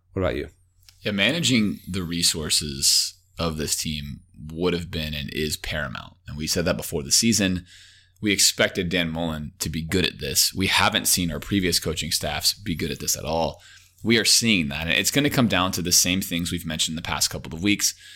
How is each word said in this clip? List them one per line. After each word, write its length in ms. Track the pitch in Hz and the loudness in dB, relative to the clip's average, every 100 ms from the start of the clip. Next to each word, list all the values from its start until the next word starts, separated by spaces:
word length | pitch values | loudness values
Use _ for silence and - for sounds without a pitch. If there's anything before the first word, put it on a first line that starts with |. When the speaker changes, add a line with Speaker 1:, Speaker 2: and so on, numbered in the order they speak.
| _ | _
Speaker 1:
What 100 | - | -2
about 140 | 87 67 | -2 -2
you? 120 | - - _ _ _ _ | -6 -12 _ _ _ _
Speaker 2:
Yeah, 100 | 110 | -2
managing 680 | 101 107 170 131 123 104 - - | 2 2 2 2 2 2 -2 -6
the 160 | 95 | -4
resources 1120 | 85 85 82 85 76 - 76 67 - - - - _ - | -4 0 0 0 0 -2 -2 -2 2 2 0 -6 _ -4
of 200 | 85 76 | -4 -2
this 180 | 71 - | -4 -4
team 440 | 78 76 71 - - - 76 | -4 -6 -8 -12 -16 -18 -12
would 200 | 80 90 | -2 0
have 180 | 85 85 | -2 -4
been 220 | 87 78 | -6 -6
and 160 | 76 71 | -6 -6
is 260 | 71 78 - | -4 -4 -4
paramount. 560 | - 85 69 50 50 - - | -6 -6 -6 -8 -14 -18 -12
And 120 | 73 | -6
we 80 | 78 | -2
said 180 | 92 | 0
that 140 | 85 - | 0 -2
before 240 | - 82 | -2 -6
the 100 | 69 | 0
season. 540 | - 113 107 95 90 90 - - - _ _ | 2 4 4 2 0 -6 -18 -20 -20 _ _
We 120 | 107 | 0
expected 560 | 98 - - 104 98 87 | 2 2 4 2 2 -2
Dan 220 | 90 82 | 0 0
Mullen 420 | 80 85 78 73 - | -2 -2 -4 -8 -6
to 100 | - | -6
be 140 | 80 | -4
good 240 | 80 92 85 | 0 0 0
at 140 | - | -2
this. 320 | - - - | -2 2 2
We 140 | - 95 | 2 2
haven't 380 | - 104 104 - | 4 4 2 2
seen 240 | - 87 | 2 0
our 80 | 76 | -4
previous 400 | - 101 90 85 | -2 0 2 0
coaching 320 | - 78 76 | 0 -4 -2
staffs 440 | - 76 73 - | -2 -2 -2 -2
be 200 | - - | -2 -4
good 160 | 76 80 | -4 -4
at 80 | 69 | -4
this 180 | - - | -4 -4
at 100 | 73 | -2
all. 340 | 82 76 - - - - _ | 0 0 -4 -16 -20 -20 _
We 160 | 107 113 | 2 2
are 60 | |
seeing 440 | 98 - 117 98 71 | 4 4 4 4 2
that. 180 | 71 82 | -2 0
And 40 | |
it's 200 | - 98 | 2 2
gonna 200 | 143 143 | 2 2
come 180 | - 113 | 4 4
down 220 | 92 92 | 4 2
to 100 | 92 | 0
the 100 | 87 | 2
same 300 | - 90 92 | 2 4 0
things 280 | 95 85 85 | -2 -4 -2
we've 160 | 87 82 | -4 -4
mentioned 300 | 80 - 80 | -4 -4 -4
the 60 | |
past 280 | 85 76 - | -4 -2 -2
couple 240 | 73 - | -4 -10
of 80 | 80 | -2
weeks. 320 | 104 101 - - - | 0 2 0 -4 -14